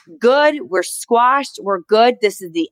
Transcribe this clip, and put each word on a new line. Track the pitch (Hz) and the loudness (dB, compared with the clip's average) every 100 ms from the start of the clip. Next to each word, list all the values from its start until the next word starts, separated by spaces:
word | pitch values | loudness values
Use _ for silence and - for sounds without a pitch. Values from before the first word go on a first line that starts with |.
| - 165 | -20 -2
good. | 233 277 302 302 - | 2 4 2 0 -4
We're | 180 | -4
squashed. | 175 - - 233 247 277 269 - | -4 -10 -2 2 2 0 -4 -8
We're | 196 190 | -6 -6
good. | - 214 240 247 | 0 2 4 2
This | 208 196 | -4 -4
is | 180 | -8
the | 165 165 | -6 -6